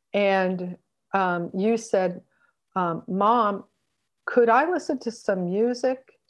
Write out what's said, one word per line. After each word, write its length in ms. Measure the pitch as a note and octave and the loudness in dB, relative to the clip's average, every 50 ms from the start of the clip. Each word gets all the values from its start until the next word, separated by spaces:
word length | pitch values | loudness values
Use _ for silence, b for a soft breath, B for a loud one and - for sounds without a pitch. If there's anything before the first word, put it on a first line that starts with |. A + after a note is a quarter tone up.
| _ _ - | _ _ -2
And, 640 | G3+ G3+ G3 G3 F#3+ F#3 F#3 F#3 F3+ F3+ F3+ F3+ - _ _ _ _ _ _ - | 0 2 2 2 2 0 0 -2 -4 -6 -10 -12 -14 _ _ _ _ _ _ -2
um, 360 | G3 F#3+ F3+ F3 F3 E3+ E3+ - | 0 0 0 0 -2 -4 -4 -4
you 240 | F#3+ F#3+ A3 A#3 A3+ | -2 0 0 0 0
said, 440 | A3+ - - G3 F#3 F3+ F3+ F3+ - _ _ _ _ _ _ _ _ _ _ | -2 -2 0 0 0 0 -2 -6 -12 _ _ _ _ _ _ _ _ _ _
um, 280 | F#3+ F#3 E3+ E3 - - - | -4 -2 -2 -4 -6 -8 -6
"Mom, 560 | F3+ F#3+ G3+ G#3 A#3 B3 A3+ G#3 G3+ G3 - - _ _ _ _ _ _ _ _ _ _ _ | -2 0 2 2 4 4 2 2 0 -2 -8 -14 _ _ _ _ _ _ _ _ _ _ _
could 240 | - - B3 A#3+ A3+ | 0 2 4 4 6
I 200 | A3+ B3 D4 E4 | 6 4 4 2
listen 280 | F4+ D#4+ - - D#4+ B3+ | 0 -2 -2 -4 -4 -4
to 120 | - A#3 | -4 -8
some 340 | A3+ - - - G3+ F#3 F3+ | -10 -6 -4 -2 -2 -2 -2
music?" 760 | F3 F3+ G3+ A3 A#3+ B3 A#3+ - B3+ B3+ B3+ - - _ _ _ _ | -2 0 0 0 0 0 -2 -2 -2 -2 -4 -8 -16 _ _ _ _